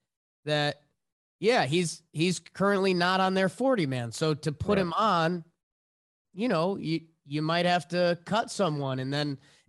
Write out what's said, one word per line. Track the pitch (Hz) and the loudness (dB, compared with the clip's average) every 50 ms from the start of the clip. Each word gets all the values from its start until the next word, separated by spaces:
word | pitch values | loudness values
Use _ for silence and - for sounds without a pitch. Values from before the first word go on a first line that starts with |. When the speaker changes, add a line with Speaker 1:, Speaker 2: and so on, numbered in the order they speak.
| _ _ _ _ _ _ _ _ - | _ _ _ _ _ _ _ _ -4
Speaker 1:
that, | 147 151 147 147 147 - - _ _ _ _ _ _ _ _ _ _ _ - | -2 0 0 0 0 -2 -6 _ _ _ _ _ _ _ _ _ _ _ -2
yeah, | - 214 254 226 151 | 0 2 2 2 2
he's, | 131 151 180 180 160 - - _ _ - | 2 2 0 0 -2 -4 -10 _ _ -4
he's | 147 165 185 175 - | 0 0 0 0 -2
currently | - - - - 185 202 202 190 190 196 185 | -6 -12 -4 0 0 2 2 2 2 2 2
not | 175 175 180 190 190 | 2 2 2 2 2
on | 190 190 190 | 2 2 2
their | 190 190 185 | 2 0 0
forty | - - 240 269 262 214 160 | 0 0 0 0 2 2 0
man. | 135 131 127 120 117 110 | -2 -2 -4 -4 -6 -6
So | - 160 156 156 | -2 -2 -2 -2
to | 143 - 160 143 | -2 -2 -6 -6
put | - - - 208 | -4 -2 0 0
Speaker 2:
Right. | 196 | 0
Speaker 1:
him | 185 170 165 | 0 0 0
on, | 185 214 214 185 170 160 165 180 175 165 _ _ _ _ _ _ _ _ _ _ _ _ _ _ _ _ _ - | 0 2 2 2 2 2 0 0 -4 -8 _ _ _ _ _ _ _ _ _ _ _ _ _ _ _ _ _ -8
you | 180 226 254 | -4 -2 0
know, | 196 160 165 185 196 | 0 2 0 0 -2
you, | - - 156 160 160 160 - _ _ _ | -4 -4 -4 -4 -4 -6 -10 _ _ _
you | 143 143 151 | -8 -6 -4
might | 156 156 165 175 175 | -2 0 0 2 2
have | 175 175 180 175 - | 2 2 0 0 -2
to | 175 175 180 175 175 170 - | -2 0 2 2 0 -2 -4
cut | - 190 220 240 247 | -2 -2 -2 -2 -2
someone. | - - 196 165 151 143 139 135 131 131 | -2 -2 -2 0 0 -2 -2 -4 -4 -4
And | 131 135 143 | -4 -4 -2
then | 147 147 147 139 - _ - - _ _ | -2 -2 -2 -4 -8 _ -20 -20 _ _